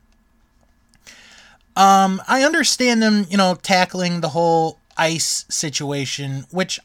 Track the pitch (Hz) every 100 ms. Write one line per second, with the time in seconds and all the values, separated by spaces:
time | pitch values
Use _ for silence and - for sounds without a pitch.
0 | _ _ _ _ _ _ _ _ _ _
1 | - - - - - _ _ - 196 196
2 | 196 190 - 254 277 330 262 - 247 233
3 | 220 208 180 202 185 175 - 185 180 185
4 | 175 175 160 165 170 165 160 156 _ -
5 | 165 160 - - - - 160 135 143 143
6 | 135 - 139 135 - 175 185 -